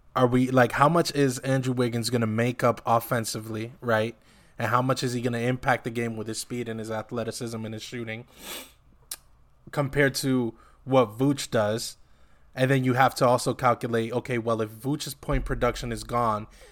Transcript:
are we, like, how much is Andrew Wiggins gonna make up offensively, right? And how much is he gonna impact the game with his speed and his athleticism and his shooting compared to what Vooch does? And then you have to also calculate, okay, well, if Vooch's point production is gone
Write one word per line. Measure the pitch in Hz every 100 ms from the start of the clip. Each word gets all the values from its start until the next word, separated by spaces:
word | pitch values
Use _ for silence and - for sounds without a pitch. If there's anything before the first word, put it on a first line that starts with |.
| - -
are | 127
we, | 127 127
like, | 127 120
how | - 143
much | 170 165
is | 143 139 120
Andrew | 131 135 131
Wiggins | 123 123 117 113
gonna | 120 117
make | 107 120 120
up | 123 110 -
offensively, | 117 - 123 110 113 110 110 117 -
right? | 120 110 110 - _ _ _ -
And | 113
how | 123
much | 127 127
is | 131
he | 123
gonna | 123 117
impact | 120 127 139 120
the | 127
game | 117 117 113
with | 107
his | 110
speed | - 123 113
and | 110
his | 110
athleticism | 110 107 120 113 - 120 113
and | 110
his | 110
shooting | - 123 113 110 - - - - - - _ - - - _ _ _ _ -
compared | - 139 139 143 135
to | 135 131 117 - - _
what | - 131 113 110
Vooch | 139 139 -
does? | 120 104 113 - - - - - - _ -
And | 131
then | 139
you | 127
have | 123 131 -
to | 131
also | 123 -
calculate, | 123 127 117 120 117 113
okay, | 123 - 120
well, | 113 110
if | 110
Vooch's | 110 131 147 -
point | - - 139
production | - 123 123 117 123
is | 110
gone | 110 120 117 107 110 - -